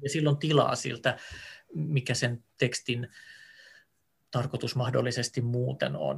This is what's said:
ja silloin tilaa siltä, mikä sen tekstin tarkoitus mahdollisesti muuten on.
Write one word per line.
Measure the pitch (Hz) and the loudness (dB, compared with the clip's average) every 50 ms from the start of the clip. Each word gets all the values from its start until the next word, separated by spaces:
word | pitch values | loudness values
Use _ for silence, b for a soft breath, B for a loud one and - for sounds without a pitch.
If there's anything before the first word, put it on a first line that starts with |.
ja | 139 139 | -4 -2
silloin | - 160 151 147 143 | 0 2 4 4 4
tilaa | 147 - 156 151 139 120 135 123 | 4 2 4 6 6 6 6 2
siltä, | - - 131 117 - - 131 - B B B B B B B B B B B - | -2 -2 -6 -4 -2 0 0 0 B B B B B B B B B B B -6
mikä | 156 151 151 151 131 - - 123 | -4 -2 0 0 0 0 0 0
sen | - 127 120 120 117 - _ _ | 0 0 0 -2 -2 -8 _ _
tekstin | - 127 123 - - - - 120 120 123 - b b b b b b b b b b b b b b b b b _ _ _ _ _ _ _ | 0 0 0 0 -2 -4 -4 -4 -4 -4 -8 b b b b b b b b b b b b b b b b b _ _ _ _ _ _ _
tarkoitus | - 123 135 143 - 117 - 120 - | -2 -2 -2 -2 -4 -4 -4 -2 -2
mahdollisesti | 127 120 120 120 123 120 123 117 123 120 - - 127 | -2 0 2 2 2 2 2 0 -2 -4 -4 -2 -2
muuten | 120 120 120 123 123 131 135 - - 131 143 | -2 0 0 0 0 -2 -2 -2 -2 -2 -2
on. | - 147 135 139 | -2 -2 -2 -2